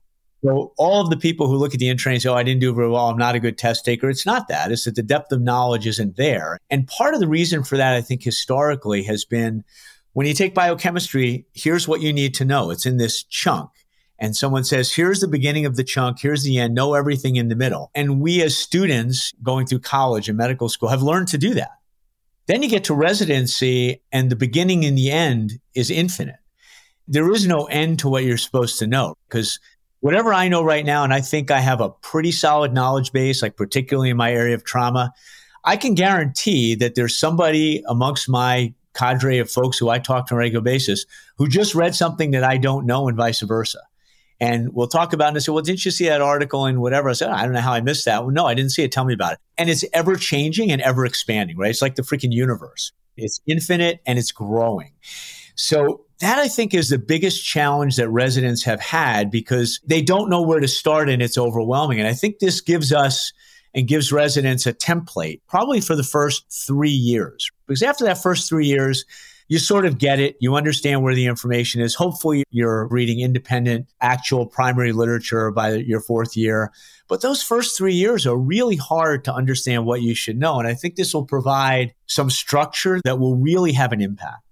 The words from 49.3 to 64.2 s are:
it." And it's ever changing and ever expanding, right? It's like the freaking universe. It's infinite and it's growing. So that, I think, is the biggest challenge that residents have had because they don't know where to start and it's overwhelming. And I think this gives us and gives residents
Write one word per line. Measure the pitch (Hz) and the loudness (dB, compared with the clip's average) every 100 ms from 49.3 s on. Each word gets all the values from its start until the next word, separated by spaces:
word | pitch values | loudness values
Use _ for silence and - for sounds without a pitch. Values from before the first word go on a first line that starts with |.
it." | 82 _ - | -4 _ -4
And | 165 | -2
it's | 160 - | 0 0
ever | 165 165 185 | 0 2 0
changing | - 143 151 165 220 | 0 0 0 0 0
and | 135 | 2
ever | 131 127 123 | 2 2 0
expanding, | - - 107 92 85 | -2 -2 -2 -2 -2
right? | 104 | -2
It's | 117 | 0
like | 135 | -2
the | 131 | -2
freaking | 135 139 127 | -4 -2 0
universe. | 117 127 110 - - - _ _ - | 0 0 -2 -8 -12 -12 _ _ -10
It's | 110 - - | -10 -8 -4
infinite | 160 165 175 170 165 | -2 0 0 0 -2
and | - 123 | -2 -2
it's | 117 | -2
growing. | - 104 113 117 98 71 _ - - - - - | -6 -4 0 0 -2 -8 _ -20 -18 -18 -20 -16
So | - - 151 147 - _ - | -8 0 2 2 -2 _ -4
that, | 185 262 | 0 2
I | 285 | 0
think, | - 214 | 0 0
is | 180 135 | 0 2
the | 135 | 0
biggest | 107 160 185 - | 0 0 0 -2
challenge | - 151 147 147 143 127 | -4 0 2 2 0 0
that | 113 | 0
residents | 117 131 131 127 117 | 2 2 2 0 0
have | 123 107 | -2 -2
had | - 160 143 107 104 | -2 0 2 2 0
because | 113 - 127 120 - | -2 -2 0 0 -4
they | 139 160 | 0 0
don't | 139 190 208 | 2 2 2
know | 175 | 2
where | 160 160 | 4 2
to | 135 | 2
start | - 156 156 143 | 0 2 2 2
and | 123 | 2
it's | 120 127 | 0 0
overwhelming. | 120 113 113 135 151 113 | 0 0 0 0 0 0
And | 107 | 0
I | |
think | 127 214 208 | 0 -2 0
this | 190 180 | 0 0
gives | - 170 139 | 0 2 4
us | 147 139 - - - - - _ | 4 2 0 -6 -10 -20 -20 _
and | 135 120 | -4 0
gives | 151 135 | 2 2
residents | 143 | 2